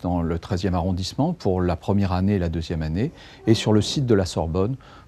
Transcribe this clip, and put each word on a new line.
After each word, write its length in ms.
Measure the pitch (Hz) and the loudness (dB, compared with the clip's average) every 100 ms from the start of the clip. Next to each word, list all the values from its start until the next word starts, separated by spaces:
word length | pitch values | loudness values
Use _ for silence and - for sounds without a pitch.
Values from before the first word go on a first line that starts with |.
dans 200 | 90 87 | -2 -2
le 140 | 82 85 | -2 -4
treizième 340 | - 90 95 | -4 -2 0
arrondissement 600 | 87 87 92 95 - 156 | 0 0 -2 -4 -2 -2
pour 260 | 175 104 90 | -2 -2 0
la 160 | 90 85 | 0 -2
première 340 | - 101 98 | 0 0 0
année 240 | 90 95 | 0 2
et 40 | 101 | 0
la 80 | 85 | 0
deuxième 340 | 85 82 82 | -2 -4 -4
année, 300 | 78 82 147 - - - - | -2 -2 -4 -6 -18 -2 2
et 80 | |
sur 180 | 113 - | 2 4
le 80 | 107 | 2
site 260 | 101 156 123 | 2 0 2
de 80 | |
la 120 | 101 92 | 4 2
Sorbonne 480 | - 80 85 104 135 - - | -2 -2 0 -2 -4 -12 -20